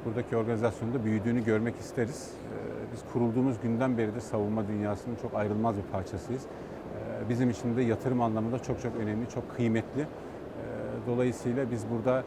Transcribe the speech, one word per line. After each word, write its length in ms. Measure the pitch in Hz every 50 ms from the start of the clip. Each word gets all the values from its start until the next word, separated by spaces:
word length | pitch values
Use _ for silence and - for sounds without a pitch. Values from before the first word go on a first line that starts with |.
| -
buradaki 320 | 117 107 120 117 - 123
organizasyonun 580 | 113 110 113 117 107 117 113 - - 113 113 123
da 100 | 135 107
büyüdüğünü 400 | 110 110 107 101 120 117 123 110
görmek 320 | 113 110 107 113 117 113
isteriz. 540 | - - - - 131 117 110 147 - - -
Ee, 640 | - - - 107 110 107 107 110 110 110 110 110
biz 80 | 117 110 - -
kurulduğumuz 480 | - 120 120 117 113 127 127 135 120 104
günden 360 | - 113 117 113 131 131 123 113
beri 160 | 113 107 104
de 60 | 120
savunma 480 | - - - 107 104 104 110 110 104 101
dünyasının 480 | 107 104 104 104 101 101 - 123 117 110
çok 120 | - 117 101
ayrılmaz 420 | 107 104 101 104 107 110 113 104
bir 160 | 101 92 -
parçasıyız. 500 | - 98 90 - - 92 - - 120 135
Ee, 880 | - - - - - - - - - - - - 110 110 110 113 110 107
bizim 220 | 120 117 131 123
için 260 | 110 - - 120 113
de 60 | 123
yatırım 380 | 127 117 110 107 - 131 123 123
anlamında 380 | 120 113 110 110 110 113 123 123
çok 240 | - - 120 -
çok 140 | - 117 117
önemli, 320 | 117 107 107 107 110 123 -
çok 280 | - 127 - - -
kıymetli. 440 | - 120 117 110 113 110 - - 131
Ee, 60 | 151 151 - - - - - - - - - 123 113 113 113 113 113 113 117 120 107
dolayısıyla 640 | 123 120 123 127 127 117 - - 127 120 135 135 113
biz 140 | 120 110 104 110
burada 340 | 117 113 104 127 127 131 123